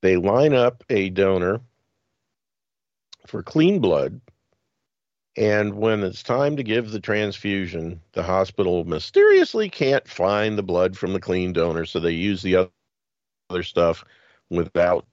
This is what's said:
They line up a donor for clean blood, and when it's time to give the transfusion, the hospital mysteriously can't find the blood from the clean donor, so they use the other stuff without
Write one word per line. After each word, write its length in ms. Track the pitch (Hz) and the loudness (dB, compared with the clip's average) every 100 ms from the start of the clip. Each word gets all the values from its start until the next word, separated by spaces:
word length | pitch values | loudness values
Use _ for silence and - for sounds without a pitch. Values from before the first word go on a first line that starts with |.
They 160 | 95 92 | 2 2
line 380 | 90 113 151 | 2 2 4
up 280 | 135 120 123 _ | 4 2 0 _
a 200 | 110 95 | -2 -2
donor 500 | 92 98 95 90 107 127 _ _ _ _ _ _ _ _ _ _ _ _ _ _ - - | 0 2 2 0 -2 -6 _ _ _ _ _ _ _ _ _ _ _ _ _ _ -20 -14
for 160 | 110 | -12
clean 340 | - 156 165 202 | -4 2 2 4
blood, 420 | 110 76 67 123 _ _ _ _ _ _ _ _ _ _ _ - | 2 2 0 -6 _ _ _ _ _ _ _ _ _ _ _ -2
and 380 | 107 104 104 | 0 2 0
when 280 | 101 110 107 | -2 0 0
it's 220 | 98 98 | -2 -6
time 320 | - 123 143 147 | -4 0 0 -2
to 80 | |
give 260 | 117 110 113 | -2 -2 -2
the 80 | 107 | -8
transfusion, 1000 | - 107 107 95 104 98 90 85 82 85 _ | -4 -2 -2 -4 -4 -4 -4 -8 -10 -12 _
the 120 | - | -8
hospital 600 | 85 92 95 - 95 87 | -2 0 -2 0 0 0
mysteriously 840 | 85 85 - - 415 392 349 226 214 | -2 -6 -2 4 6 6 4 0 -4
can't 380 | - 135 139 - | -2 0 0 -2
find 500 | - 92 104 107 104 | -2 0 2 0 -2
the 40 | |
blood 320 | 98 87 92 92 | -2 0 0 0
from 160 | 92 | -6
the 80 | 95 | -6
clean 320 | 87 92 90 | -2 -2 -2
donor, 340 | 85 85 82 82 | 0 0 -2 -4
so 140 | - | -4
they 100 | 85 | -2
use 320 | 82 95 95 | -2 -2 -4
the 260 | 95 92 92 _ _ _ _ _ _ _ _ | 0 2 2 _ _ _ _ _ _ _ _
other 140 | 90 | -8
stuff 420 | 85 - 85 82 - _ _ _ _ | -4 0 0 0 -8 _ _ _ _
without 560 | 87 82 87 87 90 - | -4 -4 0 2 0 -4